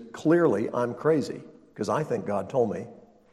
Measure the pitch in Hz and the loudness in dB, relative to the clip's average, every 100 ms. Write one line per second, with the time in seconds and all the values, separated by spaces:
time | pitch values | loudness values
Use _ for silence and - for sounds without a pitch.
0 | - - 156 170 160 127 113 123 120 117 | -14 -2 4 4 4 2 0 -2 -2 0
1 | 151 156 110 - - - _ - 104 120 | 2 2 0 -8 -12 -20 _ -6 -2 -2
2 | 156 117 92 101 92 135 113 87 - - | -2 -4 -2 -4 -2 0 0 -2 -10 -16
3 | - _ _ | -20 _ _